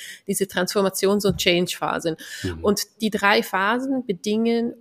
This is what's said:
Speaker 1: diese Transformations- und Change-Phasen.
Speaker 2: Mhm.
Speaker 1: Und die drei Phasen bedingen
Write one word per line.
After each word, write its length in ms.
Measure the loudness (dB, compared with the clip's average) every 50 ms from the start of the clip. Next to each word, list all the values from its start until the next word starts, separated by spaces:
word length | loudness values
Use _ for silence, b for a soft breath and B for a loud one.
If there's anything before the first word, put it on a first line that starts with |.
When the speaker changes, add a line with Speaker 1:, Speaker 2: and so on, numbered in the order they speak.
| B B B B B
Speaker 1:
diese 180 | -6 -2 -2 -2
Transformations- 840 | -2 0 -2 -2 0 2 0 0 0 0 2 2 2 2 4 2
und 120 | 0 0 2
Change-Phasen. 800 | 2 4 4 4 2 0 -2 -4 -2 -2 -2 -2 -2 -4 -4 B B B B B B
Speaker 2:
Mhm. 200 | -6 -6 B 0
Speaker 1:
Und 180 | 0 0 0 -4 -8 _ _
die 100 | -4 -2
drei 320 | -2 2 2 4 4 4
Phasen 640 | 2 0 -2 0 0 0 0 0 -2 -2 -2 -2 -2
bedingen 680 | -4 -6 -4 -2 0 0 2 2 2 2 0 0 -4 -6 -4